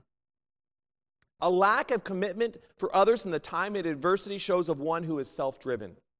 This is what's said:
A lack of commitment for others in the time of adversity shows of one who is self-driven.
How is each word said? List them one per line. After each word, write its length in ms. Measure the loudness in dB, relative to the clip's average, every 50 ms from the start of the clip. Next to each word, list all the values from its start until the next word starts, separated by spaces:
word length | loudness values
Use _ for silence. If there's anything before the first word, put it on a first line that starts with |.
| _ _ _ _ _ _ _ _ _ _ _ _ _ _ _ _ _ _ _ _ _ _ _ _ _ _ _ -2
A 80 | 0 2
lack 420 | 4 6 6 6 4 2 2 0
of 140 | -2 -2 -2
commitment 540 | -4 -4 -2 -2 -4 -2 -4 -4 -4 -4 -12 _ _ _
for 180 | -6 -4 2 4
others 300 | 6 6 6 4 2 0
in 60 | -4
the 80 | -4 -4
time 360 | -4 -4 -4 -4 -2 -2 -4
of 120 | -4 -4
adversity 500 | -4 -4 0 0 0 0 0 -2 -8 -8
shows 320 | -6 -2 0 0 2 2 0
of 120 | -2 -2
one 240 | 0 -2 -2 -2 -2
who 140 | -2 -2 -4
is 120 | -4 -6
self-driven. 640 | -6 -4 -4 -4 -4 -6 -4 -4 -4 -4 -4 -12 -16 -20 _ _ _